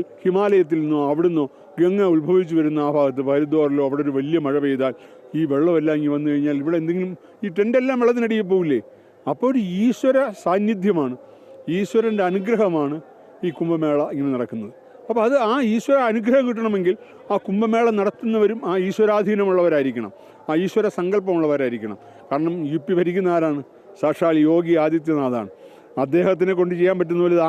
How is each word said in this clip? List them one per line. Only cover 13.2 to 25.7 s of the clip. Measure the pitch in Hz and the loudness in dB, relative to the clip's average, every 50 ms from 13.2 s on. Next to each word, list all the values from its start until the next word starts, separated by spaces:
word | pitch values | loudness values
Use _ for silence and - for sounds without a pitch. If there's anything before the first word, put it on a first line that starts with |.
| - - - - - 180 | -20 -20 -12 -8 -6 -6
ഈ | 151 - | -4 -4
കുംഭമേള | 170 165 170 160 156 151 147 143 147 - - | -2 -2 0 0 0 0 0 0 0 -2 -4
ഇങ്ങനെ | 143 139 139 135 | -4 -4 -2 -2
നടക്കുന്നത്. | 123 120 110 - 113 107 101 - - - - - - - - | -4 -4 -6 -6 -10 -10 -12 -14 -18 -20 -20 -20 -18 -10 -4
അപ്പോൾ | 226 233 214 233 | -2 0 0 2
അത് | 277 285 233 214 | 2 2 2 0
ആ | 233 285 269 214 214 | 0 0 0 0 0
ഈശ്വര | 233 - - 277 277 254 233 | 0 0 0 2 2 2 0
അനുഗ്രഹം | 214 233 208 233 247 277 262 247 | 0 0 0 2 2 2 2 0
കിട്ടണമെങ്കിൽ | 240 214 226 220 208 196 180 180 196 - - - - - - - | -2 -2 -2 -2 -2 0 0 0 -2 -2 -6 -16 -20 -20 -6 -4
ആ | 208 196 - - | -4 -4 -2 -2
കുംഭമേള | 190 202 226 220 220 226 240 233 226 208 | -2 0 0 2 2 2 2 2 2 0
നടത്തുന്നവരും | 196 202 196 - - 226 220 220 214 196 220 226 285 190 | 0 -2 -2 -4 -4 -2 2 2 2 2 0 -2 -4 -4
ആ | 180 190 185 190 | -2 -2 -2 -2
ഈശ്വരാധീനമുള്ളവരായിരിക്കണം, | 190 - 214 208 214 208 208 185 214 202 202 196 190 180 175 175 156 147 135 135 117 120 113 98 - - - - - - - - | 0 2 2 2 2 2 2 0 0 0 2 2 2 2 4 4 2 2 0 0 -2 -4 -8 -8 -12 -16 -20 -20 -20 -14 -6 -4
ആ | 156 160 185 | -2 0 0
ഈശ്വര | 180 - 220 208 208 - - | 0 0 0 0 0 -2 -2
സങ്കല്പമുള്ളവരായിരിക്കണം. | 175 180 196 208 190 190 180 170 160 151 147 139 135 123 120 117 107 110 104 - - - - - - - | -4 -2 -2 -2 0 0 0 0 0 0 0 0 0 -2 -2 -4 -6 -8 -10 -12 -14 -20 -20 -20 -8 -6
കാരണം | 135 143 156 170 170 180 160 143 151 | -4 -2 -2 -2 -2 -4 -4 -4 -4
യു | 160 143 | -4 -2
പി | - 190 170 | -2 0 0
ഭരിക്കുന്ന | 180 170 180 196 190 180 175 170 | 0 0 0 0 0 0 2 2
ആരാണ്? | 160 160 147 143 135 - - - - - - - | 0 0 -2 -4 -6 -12 -18 -20 -20 -20 -8 -4
സാക്ഷാൽ | - 151 151 - 180 165 160 156 151 156 | -2 -2 0 0 0 2 4 4 4 4
യോഗി | 165 170 175 165 170 160 151 | 4 2 2 2 2 2 2
ആദിത്യനാഥാണ്. | 156 160 165 151 160 160 147 139 127 123 117 110 95 - - - - | 2 0 -2 -2 -2 -2 0 0 -2 -2 -4 -6 -8 -12 -18 -20 -20